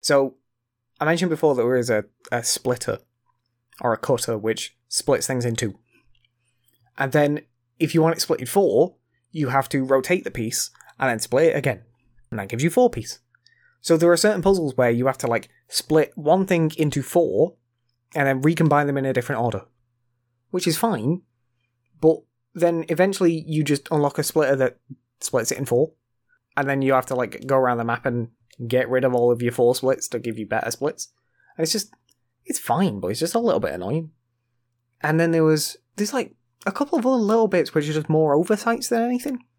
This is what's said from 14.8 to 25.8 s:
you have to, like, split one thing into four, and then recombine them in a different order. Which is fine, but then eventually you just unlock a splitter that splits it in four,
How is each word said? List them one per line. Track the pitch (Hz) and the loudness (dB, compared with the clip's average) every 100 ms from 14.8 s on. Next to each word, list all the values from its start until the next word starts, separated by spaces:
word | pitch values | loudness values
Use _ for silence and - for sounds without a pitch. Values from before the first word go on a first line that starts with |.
| 123 | 2
you | 117 131 | 2 0
have | 131 | -2
to, | 127 | -2
like, | 117 - _ _ | -4 -4 _ _
split | - - 156 151 - | -8 0 2 2 -2
one | 151 180 190 | 2 2 4
thing | 175 160 - | 2 0 0
into | 151 139 | -2 -2
four, | 131 175 165 95 165 - _ _ _ _ _ | 0 0 2 2 0 -2 _ _ _ _ _
and | 151 139 | -2 0
then | 131 | 2
recombine | 143 165 160 147 143 | 2 2 4 4 2
them | 139 | 0
in | |
a | 135 | 0
different | 127 117 131 | -2 -2 -2
order. | 120 104 - _ _ _ _ _ _ _ _ | -2 -4 -10 _ _ _ _ _ _ _ _
Which | 185 180 | -4 -2
is | 156 | 0
fine, | 226 170 113 180 _ _ _ _ _ _ _ _ | -2 -2 -2 -4 _ _ _ _ _ _ _ _
but | 156 - _ _ _ | 2 2 _ _ _
then | 180 170 170 160 | 0 0 0 -4
eventually | 160 185 190 180 165 151 | 0 0 2 0 0 -4
you | 156 | -2
just | 147 143 - | 0 -2 -2
unlock | 160 143 - | 0 0 -2
a | |
splitter | 147 - 143 139 | -2 0 2 2
that | 131 - _ - _ _ | 0 -2 _ -20 _ _
splits | - 131 113 | -4 -4 -2
it | - | -6
in | 139 | -2
four, | 120 | 0